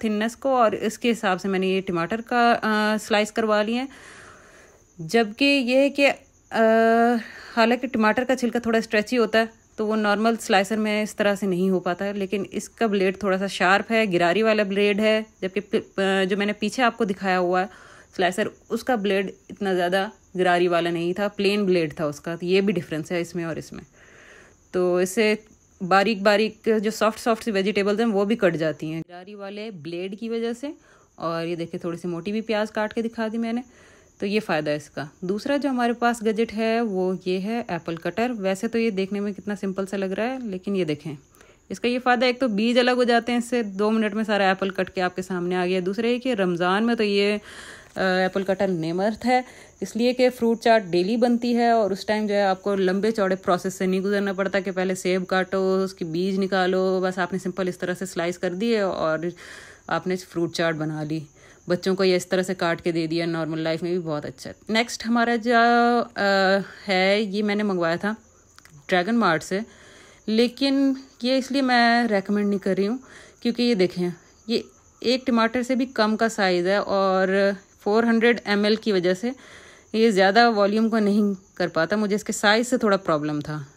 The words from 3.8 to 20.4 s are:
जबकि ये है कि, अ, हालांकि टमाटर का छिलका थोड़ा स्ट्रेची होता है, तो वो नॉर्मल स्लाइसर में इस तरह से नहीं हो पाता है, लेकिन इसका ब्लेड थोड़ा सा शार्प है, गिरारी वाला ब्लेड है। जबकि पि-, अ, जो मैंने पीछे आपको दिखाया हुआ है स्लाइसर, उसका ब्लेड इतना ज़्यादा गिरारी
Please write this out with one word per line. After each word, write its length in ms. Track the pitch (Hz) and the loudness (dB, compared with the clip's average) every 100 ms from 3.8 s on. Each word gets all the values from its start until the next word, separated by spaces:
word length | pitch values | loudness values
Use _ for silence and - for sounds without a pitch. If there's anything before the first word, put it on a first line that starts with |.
| 262 - - - - - - - - _ _ - | -6 -12 -20 -20 -20 -20 -20 -20 -20 _ _ -16
जबकि 460 | 160 226 214 214 277 | 0 0 0 2 2
ये 360 | 277 240 262 | 4 4 4
है 80 | 277 | 2
कि, 140 | 285 277 | 4 2
अ, 1160 | - - _ _ - 220 226 226 226 233 240 - - - 240 | 0 -10 _ _ 2 4 4 4 4 4 2 -4 -16 -6 0
हालांकि 320 | 226 240 254 | 2 2 -2
टमाटर 340 | 233 214 214 | 0 2 2
का 120 | 262 262 | 0 0
छिलका 240 | 240 240 | 0 -2
थोड़ा 180 | 233 226 | 0 0
स्ट्रेची 340 | 220 214 208 247 | 2 -2 0 0
होता 240 | 220 220 | 2 2
है, 200 | 226 - _ - | 0 -6 _ -6
तो 80 | 214 | -2
वो 100 | 220 | 0
नॉर्मल 400 | 208 202 226 226 | 0 2 0 0
स्लाइसर 400 | - 196 196 220 | 0 0 2 -2
में 240 | 214 208 | -2 -2
इस 120 | 208 - | -4 0
तरह 180 | 202 196 | 0 0
से 120 | 196 | 0
नहीं 220 | 175 190 | 0 2
हो 100 | 180 | 0
पाता 260 | 180 175 202 | -2 -4 -6
है, 80 | |
लेकिन 300 | 202 190 208 - | -4 -4 -4 -6
इसका 340 | - - - 226 | -8 -10 -2 0
ब्लेड 300 | 202 190 190 | 2 0 0
थोड़ा 160 | 202 185 | -2 0
सा 100 | 196 | -2
शार्प 420 | - 185 202 214 | 0 2 2 2
है, 140 | 226 220 | 0 2
गिरारी 340 | 170 170 180 | 2 2 2
वाला 200 | 220 214 | 2 2
ब्लेड 360 | 202 196 202 208 | 0 2 2 2
है। 240 | 214 214 220 _ | 2 2 -2 _
जबकि 180 | 190 202 | -6 -6
पि-, 200 | - 220 - - | -4 -4 -4 -2
अ, 260 | 196 190 190 | 0 2 0
जो 120 | 202 | 0
मैंने 160 | 202 208 | -2 -2
पीछे 260 | 208 - | -4 0
आपको 240 | 240 240 214 | 0 2 -4
दिखाया 320 | 196 190 185 | -2 -2 0
हुआ 240 | 180 185 | 2 0
है 80 | 196 - - - - - | -2 -8 -20 -20 -14 -2
स्लाइसर, 340 | 175 185 208 - _ | 0 0 -4 -6 _
उसका 240 | 233 - 247 | -4 0 0
ब्लेड 340 | 196 196 196 - - | 2 0 -2 -8 -18
इतना 220 | 190 196 | -6 -2
ज़्यादा 380 | 180 175 190 208 - _ | 0 2 0 -2 -8 _
गिरारी 300 | 180 | 0